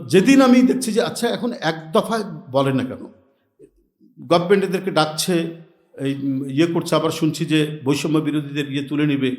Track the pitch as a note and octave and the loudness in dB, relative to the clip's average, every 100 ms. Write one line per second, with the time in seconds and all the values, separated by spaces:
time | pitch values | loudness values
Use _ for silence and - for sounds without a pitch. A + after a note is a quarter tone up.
0 | A#2+ D#3 F#3+ C#4 C4 B3 - - - G#3+ | 0 4 6 6 6 6 6 2 -2 -2
1 | F3 - A#3+ B3+ A#3+ - D#3 D#3+ - G#3+ | -2 -2 -4 -2 -6 -4 -4 -4 -2 -2
2 | F#3+ A3+ F#3+ D#3 - C3 C3+ C3 - G2 | 0 -2 -6 -10 -4 0 2 0 -2 -8
3 | - - _ _ _ _ - _ _ _ | -16 -20 _ _ _ _ -20 _ _ _
4 | _ - C3 E3+ F3 G3 F#3+ F3+ F#3 D#3 | _ -16 0 2 4 2 2 -2 -2 0
5 | D#3 D#3 - F3 E3 - - _ _ - | 0 -2 -2 0 -2 -8 -18 _ _ -8
6 | C#3 C#3 C#3 C3+ C3+ C3+ E3+ E3+ - D#3 | -6 -4 -2 -4 -2 0 2 0 0 0
7 | D#3+ D#3 D#3 - D#3 D#3 D3+ D3+ B2+ C#3+ | 0 0 -2 -2 0 0 0 -2 -2 -2
8 | E3 D#3 D3 D3 C#3+ C#3+ C#3 C3+ C#3+ D3 | 0 0 0 -2 -4 -6 -6 -6 -4 -2
9 | D3+ C#3 C3 | 0 0 -2